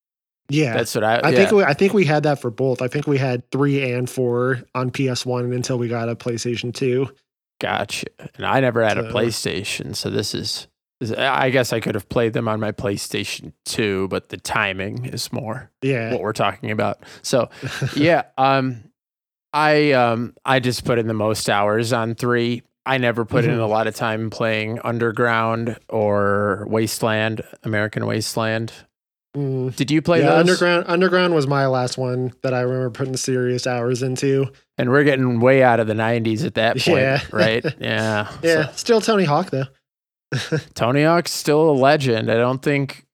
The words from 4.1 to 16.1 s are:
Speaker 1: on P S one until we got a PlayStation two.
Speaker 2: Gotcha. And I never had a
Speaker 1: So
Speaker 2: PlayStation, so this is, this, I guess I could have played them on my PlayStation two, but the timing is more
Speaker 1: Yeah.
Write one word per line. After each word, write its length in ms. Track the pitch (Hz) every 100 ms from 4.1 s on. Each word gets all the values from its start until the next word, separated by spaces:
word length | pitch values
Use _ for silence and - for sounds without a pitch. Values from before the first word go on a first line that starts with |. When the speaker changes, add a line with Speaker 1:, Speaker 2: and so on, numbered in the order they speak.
| - 123 120 127 123 -
Speaker 1:
on 160 | 127 127
P 180 | - 135
S 160 | 120
one 280 | 123 123 123
until 240 | 123 120 123
we 100 | 120
got 220 | 117 117
a 60 | 113
PlayStation 580 | 123 117 123 113 123
two. 360 | - 131 123 135 - _ _ _ -
Speaker 2:
Gotcha. 460 | 98 101 - - - - - -
And 100 | 95
I 120 | 127
never 240 | 127 117
had 140 | 110 101
a 60 |
Speaker 1:
So 100 | 113 104
Speaker 2:
PlayStation, 800 | 117 - 98 82 101 - - 110
so 140 | -
this 240 | 110 107
is, 320 | - - - - _ _ -
this, 120 | 110
I 380 | 117 131 135 135
guess 200 | 131 120
I 80 | 117
could 140 | -
have 160 | 107 -
played 240 | 127 117
them 140 | 120 117
on 120 | 110
my 120 | 107
PlayStation 840 | - 101 104 - 104 104 - 80 -
two, 440 | - - 104 95 95
but 220 | 95 -
the 80 | 98
timing 680 | - 113 101 95 98 113 127
is 260 | - -
more 380 | 113 110 135 - _
Speaker 1:
Yeah. 280 | 135 123 113